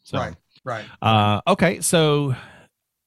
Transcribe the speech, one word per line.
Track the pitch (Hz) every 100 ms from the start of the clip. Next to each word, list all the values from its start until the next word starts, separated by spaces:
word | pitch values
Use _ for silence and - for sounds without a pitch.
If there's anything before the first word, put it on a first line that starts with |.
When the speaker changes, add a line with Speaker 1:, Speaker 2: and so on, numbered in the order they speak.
Speaker 1:
So, | _ -
Speaker 2:
Right, | 113 - _ _
right. | - 113 104 -
Speaker 1:
uh, | 113 110 104 104 -
okay, | 196 170 -
so | 175 175 151 147 143 123 - - _ _ _ _